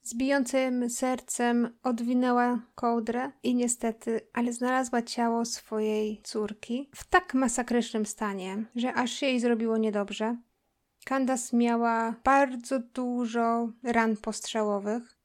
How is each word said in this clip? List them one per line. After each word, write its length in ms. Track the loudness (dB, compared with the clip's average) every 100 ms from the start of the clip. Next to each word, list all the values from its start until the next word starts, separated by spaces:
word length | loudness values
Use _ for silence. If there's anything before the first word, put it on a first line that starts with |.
Z 120 | -8
bijącym 760 | -2 2 2 2 2 2 0 -2
sercem 880 | 0 0 -2 -4 -2 2 2 0 -2
odwinęła 760 | -2 -2 2 2 4 4 4 0 -4
kołdrę 580 | -4 0 0 0 -4 -4 -4
i 120 | 0
niestety, 680 | 2 0 0 -2 -4 -4 -4 -4
ale 200 | -2 -2
znalazła 500 | 0 0 0 0 -2
ciało 420 | -2 -2 0 0
swojej 760 | -2 -6 -6 -2 0 0 -2 -4
córki 680 | -8 -6 -4 -8 -6 -6 -6
w 100 | -14 2
tak 260 | 2 2
masakrycznym 720 | 0 0 0 0 0 0 -2 -4
stanie, 580 | -4 -6 -4 -6 -6 -6 -4
że 180 | -4
aż 160 | -2 -2
się 160 | -2 0
jej 140 | 2
zrobiło 360 | 2 0 0 0
niedobrze. 600 | 0 -2 -4 -4 -4 -4 -10 _ _ _ _ _
Candace 520 | -4 0 0 -2 0 2
miała 580 | 4 2 2 2 -2 0
bardzo 540 | 4 6 4 0 -4 -4
dużo 920 | -4 -6 -4 -2 -2 0 2 2 -2 -6
ran 340 | 0 2 2 0
postrzałowych. 1000 | -4 -8 -6 -2 0 0 -2 -4 -6 _